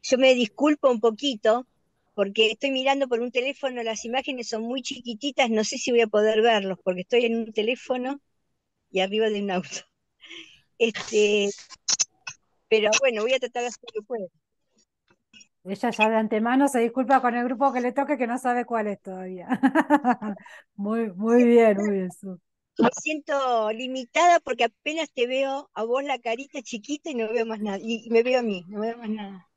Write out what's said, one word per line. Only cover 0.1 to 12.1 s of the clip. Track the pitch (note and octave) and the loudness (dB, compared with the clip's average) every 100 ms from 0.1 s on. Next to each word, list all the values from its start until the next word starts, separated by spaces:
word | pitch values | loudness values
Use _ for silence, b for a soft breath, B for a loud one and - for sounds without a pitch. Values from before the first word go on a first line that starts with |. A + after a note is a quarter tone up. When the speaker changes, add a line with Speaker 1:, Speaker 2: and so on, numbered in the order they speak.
| B3+ | 4
Speaker 1:
me | C4 | 6
disculpo | B3+ A3+ - D4 D4+ C4+ | 6 2 2 2 4 4
un | A#3+ | 4
poquito | A#3 A3 C#4+ A3 A3 A#3 C4 _ _ _ _ | 2 0 -6 0 2 2 -2 _ _ _ _
porque | - G3 G#3 A3 | -4 -2 2 0
estoy | A3+ C#4 | 0 -4
mirando | C4 C4 C#4 C4+ | -2 0 0 0
por | A#3 | -2
un | B3 | -2
teléfono, | B3 B3+ C4+ C4+ B3 | -4 -4 -4 -6 -6
las | A3+ G#3+ | -6 -6
imágenes | A#3 B3+ C4 B3+ A#3 | -6 -6 -6 -8 -8
son | A3 | -8
muy | A3+ C4 | -6 -6
chiquititas, | B3 B3+ A#3+ A3 C#4+ C4 B3 | -8 -12 -12 -8 -6 0 0
no | A3 | 2
sé | G#3+ B3+ | 0 -4
si | - | 0
voy | A#3 | 2
a | A3+ | 4
poder | G#3+ G#3+ A3 | 4 2 4
verlos | A#3 A3 G3 F3+ | 4 4 0 -4
porque | - F3+ | -4 -4
estoy | F3+ A#3+ | 0 2
en | A#3+ A3+ | 2 -2
un | A3+ | -4
teléfono | G#3+ G#3+ B3 - B3+ B3 C#4+ _ _ _ _ _ _ _ | -2 -2 -4 -4 -4 -4 -8 _ _ _ _ _ _ _
y | F#3+ | -2
arriba | F#3+ G#3+ A3 | 0 0 0
de | G#3 | 0
un | G3+ | -2
auto. | F#3 - - _ _ _ _ B B B B B _ | -4 -6 -14 _ _ _ _ B B B B B _
Este, | A#3 - - G#3+ G#3 G#3 G3+ - - - - - - | -2 -2 -2 2 2 2 0 -4 -18 -12 -6 -2 -4